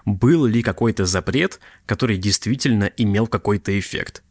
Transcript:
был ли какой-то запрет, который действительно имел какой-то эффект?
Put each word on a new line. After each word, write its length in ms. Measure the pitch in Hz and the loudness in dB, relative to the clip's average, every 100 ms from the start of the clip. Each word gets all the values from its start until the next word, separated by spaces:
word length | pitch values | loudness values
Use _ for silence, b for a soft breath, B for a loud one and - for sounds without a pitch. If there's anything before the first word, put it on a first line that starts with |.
был 420 | - 98 120 165 127 | -4 2 4 4 4
ли 160 | 117 | 2
какой-то 440 | 113 90 117 101 92 | 0 0 0 0 0
запрет, 560 | 92 - 135 180 - B B - | -2 -2 -2 -2 -6 B B -8
который 320 | 101 127 98 | -2 -2 0
действительно 720 | 101 95 107 123 139 110 101 - | 0 -2 -2 -2 0 2 0 0
имел 300 | 107 101 113 | 0 2 0
какой-то 520 | 101 - 104 - 98 | -2 -2 -2 0 -4
эффект? 420 | - - - - _ | -4 -6 -8 -12 _